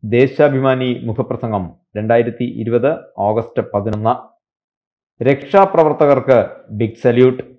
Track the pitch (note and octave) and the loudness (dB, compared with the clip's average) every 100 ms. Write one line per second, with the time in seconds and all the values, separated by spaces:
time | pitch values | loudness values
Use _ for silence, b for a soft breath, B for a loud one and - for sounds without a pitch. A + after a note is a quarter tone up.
0 | G#2+ A#2+ C3+ - D3 C3+ C3+ C3 B2+ A#2+ | -2 2 2 2 0 2 0 0 -2 -6
1 | A#2 A2 - A#2 A#2 G#2 F2 - _ G#2 | -6 -6 -6 -6 -6 -6 -8 -14 _ -10
2 | G#2+ A#2 A#2 A2+ A#2+ A#2 A2+ A#2 C3 E3 | 0 0 0 -4 -8 -6 -4 -2 -2 -4
3 | - - G2+ G#2+ A2 - - G2+ G#2 G#2 | -10 -6 -2 -2 -4 -8 -4 -4 -4 -4
4 | A2 B2 - _ _ _ _ _ _ _ | -2 -4 -8 _ _ _ _ _ _ _
5 | _ _ A#2+ C#3+ - G3 G3 E3+ D#3 C#3+ | _ _ 0 0 0 2 2 4 2 2
6 | D3 C3+ B2+ B2 G2 - _ G#2 A2+ - | 2 2 4 2 2 -6 _ -6 -6 -2
7 | B2+ A#2+ B2+ B2+ - | 0 4 4 2 -12